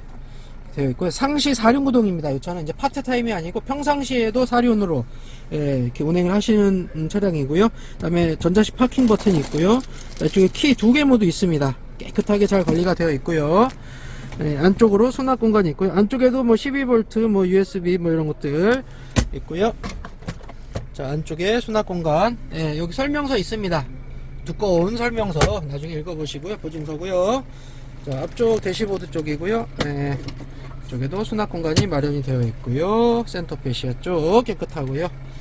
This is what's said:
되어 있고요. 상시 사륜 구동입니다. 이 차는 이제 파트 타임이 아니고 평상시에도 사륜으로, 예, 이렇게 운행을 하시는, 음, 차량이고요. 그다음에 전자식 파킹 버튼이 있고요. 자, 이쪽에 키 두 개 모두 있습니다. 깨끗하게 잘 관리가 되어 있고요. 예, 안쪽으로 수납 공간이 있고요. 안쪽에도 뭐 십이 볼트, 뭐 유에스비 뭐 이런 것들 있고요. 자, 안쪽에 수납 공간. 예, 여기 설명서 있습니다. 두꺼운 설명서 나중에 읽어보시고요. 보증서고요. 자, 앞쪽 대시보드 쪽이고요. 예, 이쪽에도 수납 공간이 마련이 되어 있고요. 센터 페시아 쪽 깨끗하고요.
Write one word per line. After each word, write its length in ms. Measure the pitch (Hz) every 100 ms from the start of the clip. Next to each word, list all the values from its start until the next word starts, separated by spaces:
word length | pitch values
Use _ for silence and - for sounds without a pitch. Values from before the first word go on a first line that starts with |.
| - - - - - - - -
되어 120 | 139
있고요. 200 | 123 175
상시 420 | - 269 294 294
사륜 300 | 226 220 277
구동입니다. 460 | 277 247 214 170 151
이 80 | 135
차는 240 | 180 175
이제 100 | 151
파트 300 | - 277 277
타임이 300 | 254 247 233
아니고 280 | 190 165 226
평상시에도 880 | - 277 285 285 262 254 220 233 254
사륜으로, 580 | 240 240 214 196 143 117 - - - -
예, 280 | 156 143 135
이렇게 240 | 123 -
운행을 280 | 147 180 175
하시는, 560 | 202 214 214 202 190 170
음, 140 | 156 156
차량이고요. 600 | 202 196 156 135 160 226 - -
그다음에 420 | - 165 170 170 156
전자식 400 | 170 185 214 -
파킹 320 | 247 - 247
버튼이 300 | 208 214 165
있고요. 400 | 135 151 180 247 - - - -
자, 100 | 156
이쪽에 200 | 196 185
키 260 | - 294 254
두 160 | 220
개 100 | 285
모두 220 | 285 247
있습니다. 520 | 185 - 185 151 139 123 - -
깨끗하게 480 | - - - 208 196
잘 160 | 196
관리가 320 | 165 160 180
되어 160 | 170 165
있고요. 560 | 139 - 160 147 185 254 - - - - - - -
예, 160 | 156 143
안쪽으로 520 | 175 196 226 202 247
수납 300 | 254 262 247
공간이 300 | 226 208 175
있고요. 200 | 143 190
안쪽에도 520 | 165 214 262 254 262
뭐 100 | 233
십이 300 | 220 277 277
볼트, 340 | 254 233 214 220
뭐 280 | 226 196 185
유에스비 500 | 190 190 196 175 180
뭐 140 | 170
이런 160 | 160 156
것들 560 | 147 147 147 202 262 - - - - -
있고요. 400 | 139 - 160 220 - - - - - - - - - - - -
자, 160 | - 135
안쪽에 500 | 151 - 160 185 240
수납 260 | 233 214 208
공간. 520 | 180 160 156 220 233 -
예, 240 | 160 160 151
여기 140 | 170
설명서 440 | 175 277 294 277 247
있습니다. 480 | 175 220 196 160 127 - - - - -
두꺼운 520 | - - 208 170 185 233
설명서 640 | 240 226 202 151 - 208 147
나중에 260 | 143 160
읽어보시고요. 640 | 156 165 156 147 - 170 214
보증서고요. 840 | 160 160 151 156 185 180 190 262 262 - - - - -
자, 180 | - 135
앞쪽 380 | 165 - 226 220
대시보드 500 | 190 180 214 190 170
쪽이고요. 560 | 165 151 147 175 226 226 - 147
예, 320 | 143 139 135 - - - - - - -
이쪽에도 380 | 127 131 185
수납 260 | 220 214 208
공간이 360 | 170 165 160 202
마련이 360 | 147 143 143
되어 180 | 131 127
있고요. 840 | 117 110 120 127 180 220 240 233 226
센터 300 | 180 160 143
페시아 360 | 131 117 131 123
쪽 420 | 180 175 156 220
깨끗하고요. 640 | 247 196 175 160 131 135 175 - - -